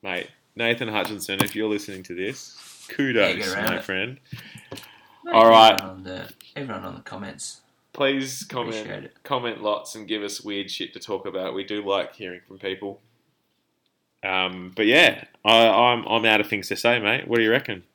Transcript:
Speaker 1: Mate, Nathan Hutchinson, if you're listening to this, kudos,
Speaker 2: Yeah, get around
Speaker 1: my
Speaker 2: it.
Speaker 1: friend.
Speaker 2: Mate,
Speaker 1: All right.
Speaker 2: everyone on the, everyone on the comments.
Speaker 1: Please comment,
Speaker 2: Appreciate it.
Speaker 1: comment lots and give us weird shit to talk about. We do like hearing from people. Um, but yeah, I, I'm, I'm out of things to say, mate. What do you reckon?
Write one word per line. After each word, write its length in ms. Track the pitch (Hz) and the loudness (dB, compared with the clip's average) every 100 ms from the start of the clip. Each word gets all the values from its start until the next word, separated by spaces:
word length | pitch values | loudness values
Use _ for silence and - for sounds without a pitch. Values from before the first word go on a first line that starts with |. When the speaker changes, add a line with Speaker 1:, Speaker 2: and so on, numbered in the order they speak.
Speaker 1:
Mate, 260 | 98 90 - _ _ | -8 -8 -10 _ _
Nathan 320 | - 117 120 110 | -6 -2 -2 -4
Hutchinson, 540 | 107 90 107 90 98 | -4 -4 -6 -8 -2
if 140 | 101 101 | -2 0
you're 120 | 110 | -4
listening 340 | 104 101 95 | -4 -6 -14
to 100 | 92 | -14
this, 420 | 87 95 135 - - - - - | -10 -8 -10 -16 -20 -20 -20 -18
kudos, 460 | - 139 117 95 90 | -6 -2 2 2 0
Speaker 2:
Yeah, 60 | |
get 100 | 101 | -4
around 140 | 98 107 | -4 -4
Speaker 1:
my 60 | 87 | -4
Speaker 2:
it. 80 | |
Speaker 1:
friend. 340 | - 95 110 131 _ - - - - - - - _ _ | -6 -6 -6 -10 _ -18 -16 -20 -18 -18 -18 -20 _ _
Speaker 2:
Mate, 80 | - | 0
Speaker 1:
All 140 | 113 113 | 6 10
right. 260 | 113 113 | 12 10
Speaker 2:
everyone 220 | 101 95 95 | 8 -2 -14
on 40 | |
the, 300 | 92 92 90 - - - | -14 -12 -14 -18 -18 -14
everyone 280 | 135 98 | -10 -10
on 100 | 95 - | -12 -16
the 40 | |
comments. 580 | - 98 101 - - - _ _ _ | -16 -14 -14 -14 -16 -16 _ _ _
Speaker 1:
Please 500 | - 139 139 135 131 | -4 -2 -2 -4 -10
comment, 320 | - 131 117 110 | -10 -8 -6 -8
Speaker 2:
Appreciate 280 | 107 101 | -10 -14
it. 100 | - _ | -16 _
Speaker 1:
comment 400 | - 139 120 107 | -6 -4 -4 -4
lots 320 | 104 104 - | -4 -4 -6
and 120 | 113 101 | -16 -8
give 140 | 107 | -6
us 160 | 101 101 | -6 -10
weird 280 | 107 101 95 | -8 -8 -8
shit 220 | - 92 | -10 -10
to 40 | 92 | -12
talk 240 | - 98 | -8 -8
about. 300 | 101 92 92 | -6 -8 -6
We 80 | 92 | -8
do 220 | 98 104 101 | -6 -8 -2
like 280 | 98 82 - | -2 -4 -10
hearing 240 | 95 90 _ | -14 -14 _
from 100 | 95 | -12
people. 420 | 98 95 101 98 _ _ _ _ _ _ _ _ _ _ _ _ | -10 -8 -10 -14 _ _ _ _ _ _ _ _ _ _ _ _
Um, 500 | 98 95 92 92 90 92 | -4 -2 -2 -4 -14 0
but 100 | 107 | 4
yeah, 380 | 135 160 98 - _ | 6 6 2 -12 _
I, 220 | 107 113 113 | 4 8 8
I'm, 360 | 104 120 120 - | 6 6 4 0
I'm 180 | 113 | 0
out 160 | 113 107 | 4 2
of 80 | 104 | 2
things 200 | 107 98 | -4 -6
to 80 | 95 | -2
say, 220 | 117 120 | 0 2
mate. 280 | 104 123 - | 0 -2 0
What 100 | 117 | 2
do 40 | |
you 80 | 110 | 4
reckon? 340 | 123 - 98 _ | 2 0 -12 _